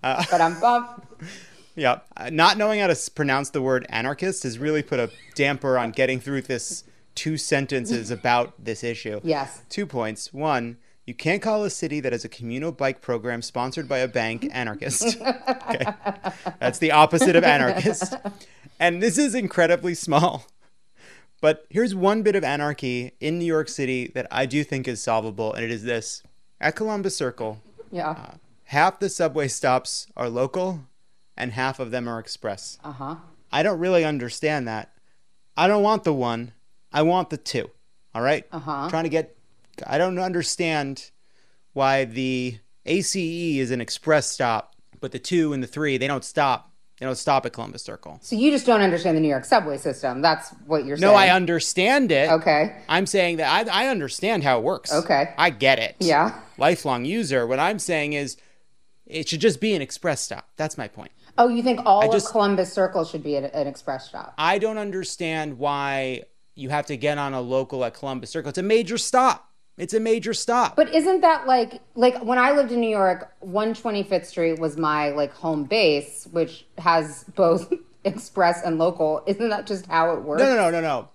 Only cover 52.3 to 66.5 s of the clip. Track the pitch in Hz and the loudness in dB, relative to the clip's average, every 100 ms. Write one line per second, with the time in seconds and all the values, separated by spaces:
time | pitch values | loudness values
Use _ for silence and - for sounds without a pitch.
52.3 | 160 165 151 180 - - 165 196 202 175 | 4 4 2 2 -4 0 0 2 0 0
53.3 | 165 143 175 226 190 262 233 139 - 196 | 0 2 2 2 0 0 -2 -4 -4 -2
54.3 | 220 139 123 120 185 - 151 165 143 135 | 0 2 2 0 -4 -2 -2 2 0 0
55.3 | - 175 113 135 127 113 - 175 147 185 | 2 0 4 4 4 0 -2 2 4 2
56.3 | - - - 139 180 143 123 127 220 180 | -2 -18 0 2 2 -2 -2 -2 -4 0
57.3 | 135 117 131 165 208 - 165 147 147 139 | 0 0 0 0 -2 -2 -2 -2 -4 -6
58.3 | - - _ _ _ _ - - 160 151 | -10 -20 _ _ _ _ -20 -12 -8 -6
59.3 | 160 214 143 220 190 135 - 175 147 - | 2 2 2 0 -2 -4 -6 -4 -4 -6
60.3 | 101 - - 156 - 110 - - _ _ | -10 -14 -8 -6 -6 -12 -12 -20 _ _
61.3 | - 247 233 240 240 - 202 220 220 202 | 4 4 4 0 0 6 6 6 2 2
62.3 | 226 202 196 180 - 185 185 160 160 143 | 2 2 2 0 0 0 0 -4 -6 -4
63.3 | 143 139 151 143 139 - 131 - - - | -4 -4 -4 -6 -6 -10 -10 -10 -16 -14
64.3 | - 156 202 214 220 208 185 180 - 165 | -2 0 2 0 -4 -6 -6 -8 -6 -4
65.3 | 160 156 127 143 143 139 135 131 127 - | -4 -6 -4 -4 -2 -2 -2 -4 -6 -12
66.3 | _ _ | _ _